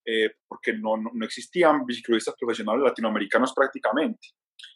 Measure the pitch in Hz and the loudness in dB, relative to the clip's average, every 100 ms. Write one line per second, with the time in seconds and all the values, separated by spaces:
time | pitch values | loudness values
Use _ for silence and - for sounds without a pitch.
0 | 110 113 110 - _ - 120 110 110 110 | -4 0 0 -2 _ -6 -4 -2 -2 -2
1 | 113 120 110 - - - 160 151 123 117 | -4 -6 -6 -8 -6 2 4 4 0 -6
2 | 117 110 - - 117 110 104 123 127 - | 0 2 0 -4 -4 -2 0 2 2 2
3 | 113 107 101 113 131 - 135 - 107 277 | -2 -2 0 2 2 2 0 0 -2 0
4 | 262 - - _ _ - - | -2 -4 -14 _ _ -20 -20